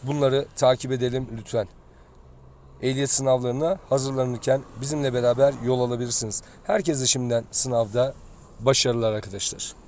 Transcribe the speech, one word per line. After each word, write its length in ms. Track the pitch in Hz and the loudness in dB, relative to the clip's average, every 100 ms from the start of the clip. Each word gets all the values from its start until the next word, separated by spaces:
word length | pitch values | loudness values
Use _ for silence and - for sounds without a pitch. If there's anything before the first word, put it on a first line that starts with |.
Bunları 440 | 127 147 135 135 139 - | -4 0 2 2 -2 2
takip 360 | 131 127 127 | 4 4 -2
edelim 380 | 127 123 127 127 113 | -2 0 -2 -6 -10
lütfen. 300 | - 117 98 - - - - - - - - - - - | -4 -4 -4 -12 -20 -20 -20 -20 -20 -20 -20 -20 -20 -6
Ehliyet 280 | 127 131 139 | -4 0 2
sınavlarına 680 | - 135 131 123 123 160 190 - | 2 4 2 0 -2 -2 -2 -2
hazırlanırken 720 | 135 135 135 127 120 - 135 135 107 | 0 0 -2 -2 -2 0 0 -2 -8
bizimle 320 | 135 151 135 | -4 -2 0
beraber 400 | 123 120 120 139 131 | 2 2 4 4 2
yol 180 | 120 127 | -2 0
alabilirsiniz. 640 | 123 120 120 117 113 101 - - | 0 -2 -2 -2 -2 -6 -10 -14
Herkese 420 | - 214 170 139 127 | -2 0 0 0 0
şimdiden 400 | 131 123 117 113 | 0 0 -2 0
sınavda 640 | - 131 120 110 117 135 - - - - - | 0 2 0 0 0 0 -2 -20 -20 -20 -2
başarılar 540 | 113 135 127 117 113 | 2 2 2 2 0
arkadaşlar. 600 | 107 101 98 - - - - | -2 -6 -8 -8 -6 -12 -12